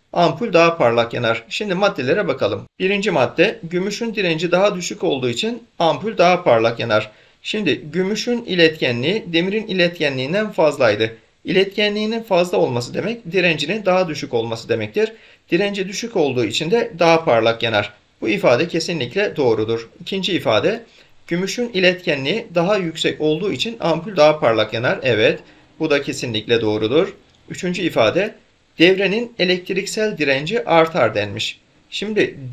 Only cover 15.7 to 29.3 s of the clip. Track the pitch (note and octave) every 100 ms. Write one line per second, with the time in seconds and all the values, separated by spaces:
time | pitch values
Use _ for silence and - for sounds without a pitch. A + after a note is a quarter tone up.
15.7 | G3 F#3 G3 A3+ F#3 C#3+ B2 G#2 - D#3+
16.7 | A#3 - E3 E3 D#3+ D#3+ A#2 A2+ A2+ A#2
17.7 | G#2 G#2 - _ _ - G3+ D#3+ B2 E3
18.7 | E3 D#3+ E3 B2 G3 G#2 - B2+ A2 A2
19.7 | A#2 - - - F#3+ F#3 D#3+ C3 G#2+ E3
20.7 | A#3 - _ _ - - E3+ F#3+ - A#3+
21.7 | F#3+ F3+ F3+ F3 C#3+ C3+ G#3+ - F3 F3
22.7 | A3+ E3 D#3 D#3 - D#3 D#3 G3+ C3 A3+
23.7 | A#3 E3+ D#3+ E3+ F3+ D3+ D3+ C3 A2 G#2+
24.7 | A2+ B2+ F#3+ C3 G#2+ B2+ F3 - - _
25.7 | - D#3 C#3+ C#3+ C3 C3 G#2+ A2 A#2 G#2+
26.7 | G#2+ G#2+ D3 G3+ - _ _ - - F3+
27.7 | F#3 D#3+ C#3+ A2 E3 G#3+ - _ _ _
28.7 | - E3+ F#3+ F#3+ G#3+ A#3